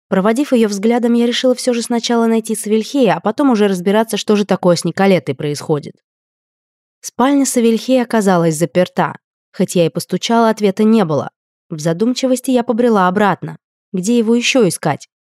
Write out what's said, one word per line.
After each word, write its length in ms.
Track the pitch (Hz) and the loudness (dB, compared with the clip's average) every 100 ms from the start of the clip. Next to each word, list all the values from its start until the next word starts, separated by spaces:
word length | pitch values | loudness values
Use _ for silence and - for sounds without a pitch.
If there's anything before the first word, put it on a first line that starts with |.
| _ | _
Проводив 400 | 190 190 226 294 | -2 0 0 0
её 140 | 247 220 | 2 2
взглядом, 460 | 202 208 240 233 | 0 0 0 2
я 120 | 233 240 | 2 0
решила 300 | 233 262 247 | 0 0 0
всё 180 | - | -2
же 80 | 233 | -4
сначала 460 | 226 233 226 240 226 | -4 -4 -2 0 2
найти 280 | 226 220 214 | 0 -2 -6
Савельхея, 600 | 214 220 214 285 233 165 | -2 -2 -2 0 2 0
а 40 | |
потом 300 | 208 220 285 | -2 0 2
уже 180 | 226 208 | 2 2
разбираться, 480 | 190 180 202 220 208 | 0 0 0 0 -4
что 200 | - 208 | 0 0
же 100 | 208 | 0
такое 300 | 185 180 170 | 0 2 0
с 80 | |
Николетой 500 | 170 - 196 185 - | -2 0 2 2 0
происходит. 640 | 131 151 147 - 151 139 - _ _ _ _ _ _ _ _ _ _ | -6 -6 -8 -4 -4 -4 -18 _ _ _ _ _ _ _ _ _ _
Спальня 460 | - - 247 285 269 | -16 0 2 2 0
Савельхея 560 | 254 233 226 - 262 | 0 2 0 0 0
оказалась 520 | 240 226 202 180 165 156 | 2 0 2 2 2 0
заперта. 600 | 165 180 180 - 156 - _ _ _ - | -2 0 0 -2 -4 -6 _ _ _ -6
Хоть 180 | 185 185 | -2 0
я 120 | 165 | 0
и 20 | |
постучала, 600 | 180 - 180 - 233 226 | -2 -6 -6 -2 2 2
ответа 340 | 220 208 185 | 2 -2 2
не 200 | 214 226 | 2 2
было. 280 | 180 139 - - _ _ _ | 2 -2 -4 -12 _ _ _
В 80 | 165 | -6
задумчивости 720 | 151 170 226 254 262 254 - | -4 -2 -2 -2 -2 -2 0
я 100 | 247 | -2
побрела 460 | 233 220 247 214 180 | 0 0 2 2 2
обратно. 500 | 185 208 170 156 160 _ _ _ | 2 0 0 -6 -14 _ _ _
Где 280 | 190 185 240 | -6 -2 0
его 160 | 220 240 | 2 0
ещё 320 | 233 269 202 | 2 2 2
искать? 400 | - 165 143 - _ _ | 0 -4 -6 -8 _ _